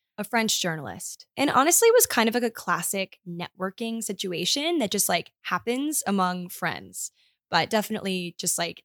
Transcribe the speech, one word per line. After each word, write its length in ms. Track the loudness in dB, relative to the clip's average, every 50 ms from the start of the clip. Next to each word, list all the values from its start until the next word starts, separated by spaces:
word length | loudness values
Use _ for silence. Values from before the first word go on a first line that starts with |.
| _ _ _ -10
a 40 | -8
French 380 | -2 0 0 2 2 0 0
journalist. 640 | 0 -2 -2 -4 -6 -10 -10 -10 -10 -12 -14 -14 -18 _ _
And 140 | -2 0 2
honestly, 380 | 4 4 4 6 4 6 6 8
it 80 | 8
was 100 | 8 6
kind 240 | 4 2 2 2 2
of 60 | 2
like 80 | 0 -2
a 80 | -2
classic 640 | -4 -6 -4 -2 -2 -2 -2 -4 -4 -4 -4 -6 -8 _ _ -12
networking 760 | -10 -10 -10 -10 -8 -6 -6 -6 -6 -6 -6 -6 -6 -6 -6
situation 760 | -6 -6 -6 -6 -6 -4 -2 -2 0 0 0 0 0 0 2
that 140 | 0 0
just, 180 | 0 0 0 2
like, 220 | 2 0 -2 -4 _ _
happens 640 | _ -4 -4 -2 -2 -2 -2 -2 -2 -2 -2 -2 0
among 440 | 0 2 2 2 2 0 -2 -6 -8
friends, 640 | -8 -4 -4 -4 -4 -4 -10 -12 -12 -12 -12 -12 -12 _ _ _ _ _ _ _
but 220 | 2 2 2 2
definitely 640 | 2 0 0 0 -4 -4 -4 -2 -4 -2 -4 -6 -8 -6
just, 220 | -4 -2 -2 -2
like, 240 | -2 -6 -6 -12 _